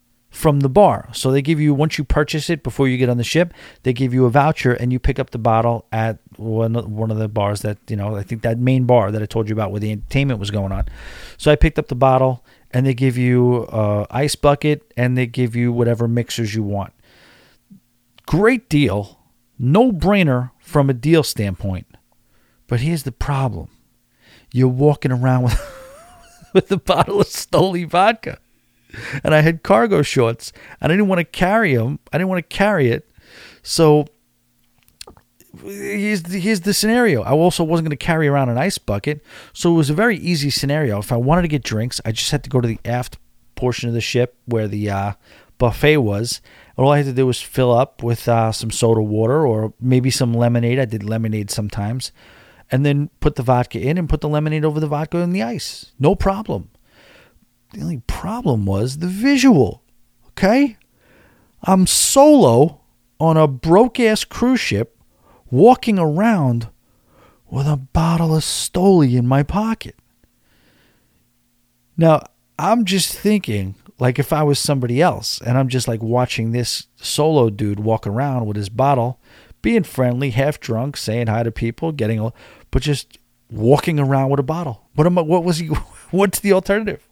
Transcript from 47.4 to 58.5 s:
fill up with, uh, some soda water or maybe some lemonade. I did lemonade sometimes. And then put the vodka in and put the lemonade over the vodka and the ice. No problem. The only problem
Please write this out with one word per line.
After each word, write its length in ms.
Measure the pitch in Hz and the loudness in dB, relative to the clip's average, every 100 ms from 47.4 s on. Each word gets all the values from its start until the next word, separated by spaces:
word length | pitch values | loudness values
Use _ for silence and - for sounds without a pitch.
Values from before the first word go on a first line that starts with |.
fill 300 | - - 123 | -6 0 2
up 320 | 117 139 - | 2 0 -4
with, 240 | 120 117 - | -6 -4 0
uh, 240 | 117 113 | 0 0
some 200 | 107 113 | -2 -6
soda 300 | - 117 110 | -2 2 2
water 440 | 107 107 113 147 147 | 0 0 0 2 0
or 280 | 110 107 - | 0 -4 -4
maybe 300 | 127 127 127 | 0 2 2
some 240 | - 123 | 0 0
lemonade. 460 | 117 120 120 117 127 | 2 2 2 0 0
I 60 | 123 | -2
did 180 | 113 | -4
lemonade 460 | 101 113 113 107 101 | -6 -4 -4 -4 -6
sometimes. 640 | - 104 - 101 127 - _ - - _ _ - | -6 -6 -6 -6 -6 -10 _ -20 -20 _ _ -4
And 140 | 131 143 | 0 2
then 240 | 143 147 - | 0 -2 -2
put 160 | 151 147 | -2 0
the 80 | |
vodka 360 | 123 123 123 113 | 0 2 0 -4
in 180 | 123 175 | -2 -2
and 120 | 160 | -2
put 120 | 156 | -2
the 80 | 151 | -2
lemonade 360 | 151 151 156 156 | -2 -2 0 0
over 140 | 151 | -2
the 80 | 156 | -2
vodka 320 | 147 156 175 | -4 -4 -4
and 160 | 175 185 | -2 -4
the 80 | |
ice. 480 | 226 214 - - - - | -4 -8 -10 -14 -16 0
No 160 | 143 196 | 0 2
problem. 540 | 196 196 220 117 - _ _ _ _ _ _ _ _ _ _ | -2 -4 -6 -8 -10 _ _ _ _ _ _ _ _ _ _
The 80 | 214 | -12
only 200 | 160 143 - | -10 -8 -8
problem 600 | - 170 233 208 | -8 -8 -4 0